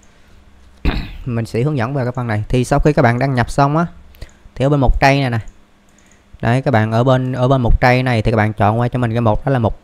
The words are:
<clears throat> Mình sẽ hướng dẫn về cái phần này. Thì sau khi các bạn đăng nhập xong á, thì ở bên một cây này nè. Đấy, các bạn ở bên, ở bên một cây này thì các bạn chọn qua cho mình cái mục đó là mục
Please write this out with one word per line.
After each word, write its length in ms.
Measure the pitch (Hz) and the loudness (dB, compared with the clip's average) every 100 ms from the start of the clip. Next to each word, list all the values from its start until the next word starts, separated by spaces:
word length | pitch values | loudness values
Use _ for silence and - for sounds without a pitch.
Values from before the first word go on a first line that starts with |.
| - _ - - - - - - | -20 _ -20 -20 -20 -20 -20 -6
<clears throat> 420 | - - - - - | -4 -4 -8 -12 -8
Mình 200 | 117 113 | -6 -4
sẽ 180 | - | -2
hướng 140 | 139 151 | -2 -2
dẫn 160 | 117 | -4
về 100 | 143 | -4
cái 80 | 123 | -4
phần 160 | 123 120 | -6 -4
này. 160 | 107 104 | -4 -2
Thì 140 | 127 | -2
sau 160 | 123 143 | 0 2
khi 140 | 151 | 2
các 80 | 147 | 2
bạn 180 | 123 120 | 2 2
đăng 140 | 139 | 0
nhập 160 | 127 117 | 0 -2
xong 280 | - 139 151 | 0 0 0
á, 80 | 170 - - - - - - - | -2 -6 -20 -20 -20 -20 -20 -4
thì 100 | 131 | 0
ở 40 | |
bên 100 | 147 | 2
một 200 | 123 - | 2 4
cây 220 | 139 139 | 4 2
này 80 | 131 | 0
nè. 100 | 117 - - _ _ _ _ _ _ _ - | -4 -6 -16 _ _ _ _ _ _ _ -6
Đấy, 200 | 117 123 | 0 0
các 100 | 131 | 2
bạn 200 | 113 110 | 0 2
ở 120 | 113 | 0
bên, 300 | 127 127 127 | 2 2 0
ở 140 | 127 127 | -2 0
bên 140 | 135 | 2
một 200 | 117 - | 2 2
cây 220 | 127 127 | 4 2
này 180 | 127 117 | 2 0
thì 100 | 113 | 0
các 60 | 110 | 0
bạn 160 | 107 | 0
chọn 260 | 107 104 113 | 0 0 0
qua 80 | 120 | -2
cho 120 | 127 | -2
mình 120 | 120 | -2
cái 100 | 113 | 0
mục 240 | 117 107 - | 0 0 0
đó 60 | |
là 80 | 135 | 0
mục 200 | 113 - | -2 -2